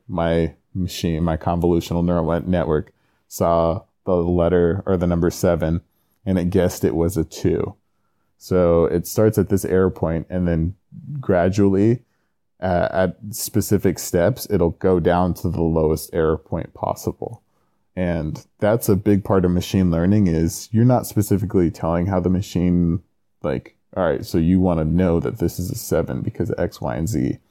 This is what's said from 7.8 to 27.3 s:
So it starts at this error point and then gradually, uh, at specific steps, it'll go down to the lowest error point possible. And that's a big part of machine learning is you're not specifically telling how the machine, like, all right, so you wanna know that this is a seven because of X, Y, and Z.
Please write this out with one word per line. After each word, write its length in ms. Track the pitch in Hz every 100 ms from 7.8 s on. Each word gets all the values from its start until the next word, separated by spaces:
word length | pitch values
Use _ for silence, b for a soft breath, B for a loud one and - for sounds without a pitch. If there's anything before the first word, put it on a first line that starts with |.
| _ _ _ _ _ _
So 480 | - 92 87 85 82
it 200 | 87 -
starts 300 | - 107 107
at 120 | 90
this 160 | 98
error 260 | - 92 92
point 360 | - 80 82 -
and 160 | 90 87
then 280 | 82 82 - _ - - 143
gradually, 840 | - 90 90 98 98 95 107 120 _ _ _ _ _ _
uh, 280 | 92 87 -
at 260 | 95 92 - 104
specific 680 | 110 - 107 - 101 98 80
steps, 480 | - 87 87 127 -
it'll 220 | 98 85
go 280 | - 92 92
down 360 | 82 87 90
to 160 | 82 90
the 100 | 82
lowest 480 | 82 80 78 78 -
error 260 | 85 80 80
point 340 | - 85 -
possible. 680 | - - - - - - 113 _ _ _ _ _
And 520 | - 90 85 78 78 - _
that's 280 | 104 117 -
a 80 | 98
big 280 | 104 101
part 200 | - 95
of 60 | 90
machine 400 | 90 - 98 92
learning 360 | 82 87 107 95
is 420 | 80 82 - -
you're 140 | 107
not 220 | 123 120 -
specifically 640 | 107 101 98 95 98 85
telling 360 | - 82 85 87
how 140 | 95
the 100 | 90
machine, 720 | 92 98 90 87 87 85 85 - _ _ _
like, 340 | - 64 - _ _ -
all 80 |
right, 200 | 85 69
so 140 | - 85
you 220 | 82 92
wanna 240 | 92 82
know 360 | 78 82 92 85
that 180 | 65 -
this 200 | 85 -
is 120 | 87
a 40 |
seven 460 | - - 78 82 65
because 300 | - - 85
of 80 | -
X, 220 | 87 -
Y, 140 | 67
and 140 | 60 82
Z. 300 | 76 64